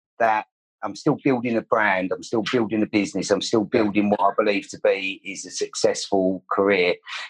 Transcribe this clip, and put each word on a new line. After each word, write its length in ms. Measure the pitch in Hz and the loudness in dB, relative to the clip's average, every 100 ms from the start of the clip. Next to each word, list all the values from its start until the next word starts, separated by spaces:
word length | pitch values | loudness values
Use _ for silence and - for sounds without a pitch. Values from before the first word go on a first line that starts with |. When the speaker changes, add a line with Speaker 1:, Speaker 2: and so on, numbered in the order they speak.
| _ - | _ -2
Speaker 1:
that 260 | 113 107 - _ _ - | 0 0 -4 _ _ -12
I'm 120 | 101 101 | -10 -4
still 220 | 156 135 | -2 0
building 320 | 143 123 120 113 | 0 0 0 -2
a 60 | |
brand, 500 | - 117 104 92 90 | 0 2 2 0 -2
I'm 120 | 92 | -6
still 180 | - 117 104 | -4 -4 0
building 300 | 127 107 107 | 0 0 0
a 60 | 107 | 0
business, 420 | 104 98 95 87 | 0 0 -4 0
I'm 140 | 95 | 0
still 260 | - 113 98 | 2 0 2
Speaker 2:
Yeah. 120 | 107 | 0
Speaker 1:
building 260 | 107 101 101 | 2 2 2
what 100 | 104 | 2
I 120 | 98 - | 2 2
believe 320 | 107 98 - | 0 0 -4
to 80 | - | -2
be 420 | 107 98 98 95 | 0 0 -2 -8
is 220 | 98 95 92 | -12 -12 -10
a 60 | |
successful 920 | - 104 - 107 95 - 98 95 90 - | -6 -6 0 0 0 0 0 2 -2 -4
career. 440 | - 98 95 90 87 - - | 0 4 4 2 0 -6 -12